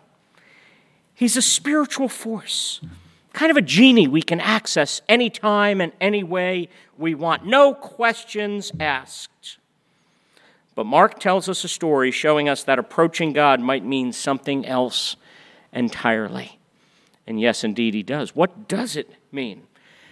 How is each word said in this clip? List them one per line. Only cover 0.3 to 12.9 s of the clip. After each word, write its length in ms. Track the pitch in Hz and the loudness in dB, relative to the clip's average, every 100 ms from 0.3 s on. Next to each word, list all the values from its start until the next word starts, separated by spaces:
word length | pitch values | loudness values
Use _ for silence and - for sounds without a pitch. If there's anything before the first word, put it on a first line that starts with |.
| _ _ _ _ _ _ _ _ _ | _ _ _ _ _ _ _ _ _
He's 220 | 240 262 | 0 2
a 60 | |
spiritual 680 | - - 285 302 285 - 262 | 2 0 0 0 0 -2 -4
force, 720 | - 226 220 - - - - - - - _ _ | -4 -10 -10 -8 -8 -6 -10 -14 -18 -20 _ _
kind 180 | - 311 | -2 2
of 60 | 294 | 2
a 40 | |
genie 460 | 160 151 262 233 147 | 4 6 8 8 6
we 160 | 151 | 4
can 180 | - - | 0 -2
access 640 | - 220 - 170 143 - - | 0 -2 0 -2 0 -4 0
anytime 720 | 233 233 - 214 208 202 196 | 2 2 -2 0 2 2 0
and 120 | 170 - | -2 -2
any 220 | 190 208 | -2 0
way 460 | 180 180 180 185 170 - _ _ | -2 -4 -2 -4 -6 -12 _ _
we 200 | 160 151 | -4 -2
want, 280 | 165 156 185 | -2 -2 2
no 300 | 262 285 269 | 6 6 4
questions 960 | - - 233 220 - 208 208 208 - 165 | -8 -2 0 0 -6 -6 -4 -6 -8 -6
asked. 800 | 156 135 131 - - _ - - _ _ _ _ _ _ _ _ _ _ _ - | -4 -4 -6 -18 -20 _ -20 -20 _ _ _ _ _ _ _ _ _ _ _ -8
But 100 | 107 | 0
Mark 320 | 143 202 - | 4 4 2
tells 300 | 196 185 185 | -2 0 -2
us 160 | 180 180 | -6 -6
a 40 | |
story 440 | - 170 143 127 | -4 0 2 0
showing 360 | 123 151 151 147 | 0 0 2 2
us 140 | 135 | -2
that 160 | - 131 | 0 -2
approaching 540 | 120 | 0